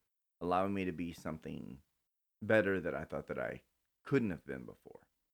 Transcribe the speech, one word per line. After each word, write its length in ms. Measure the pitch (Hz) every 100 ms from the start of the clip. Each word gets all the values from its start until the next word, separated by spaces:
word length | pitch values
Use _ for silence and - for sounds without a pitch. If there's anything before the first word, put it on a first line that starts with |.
| _ _ _ -
allowing 340 | 87 90 98
me 100 | 98 92
to 60 |
be 200 | 80 85
something 680 | 82 85 78 78 76 50 69 _ _ _ _ _ -
better 380 | 104 110 98 95
that 140 | 82
I 100 | 69
thought 240 | 78 73 -
that 100 | 67
I 240 | 58 64 _ _ _ _
couldn't 260 | - 139 113
have 140 | 80
been 200 | - 67
before. 420 | 57 - - - _ _ _